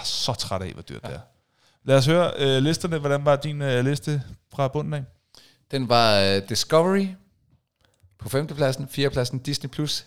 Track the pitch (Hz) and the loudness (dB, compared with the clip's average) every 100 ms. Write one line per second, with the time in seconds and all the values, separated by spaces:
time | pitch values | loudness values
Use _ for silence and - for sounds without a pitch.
0 | - - - 117 - 95 90 - - 67 | -6 -4 -4 -4 -6 -6 -6 -12 -14 -14
1 | 113 67 - _ _ _ _ _ 131 135 | -12 -14 -16 _ _ _ _ _ 2 4
2 | 135 170 170 - 139 131 147 160 180 160 | 6 2 2 0 0 2 2 0 -4 -4
3 | 143 143 143 139 151 147 139 123 131 143 | -2 0 2 2 0 -4 -2 0 0 -2
4 | 156 147 - - _ - 135 151 151 147 | -2 -4 -6 -14 _ -4 -2 -2 -4 -8
5 | 131 _ _ - _ _ _ 135 120 120 | -10 _ _ -20 _ _ _ -4 4 6
6 | 113 101 98 98 98 110 - 160 180 196 | 6 6 4 2 0 -4 2 4 4 2
7 | 190 185 _ _ _ _ _ _ _ _ | 0 -6 _ _ _ _ _ _ _ _
8 | _ _ - 135 156 147 135 131 135 - | _ _ -6 -4 -4 0 0 0 -6 -2
9 | 139 135 123 131 143 135 143 - 147 - | 0 0 -2 -4 -6 -6 -6 -6 -4 -6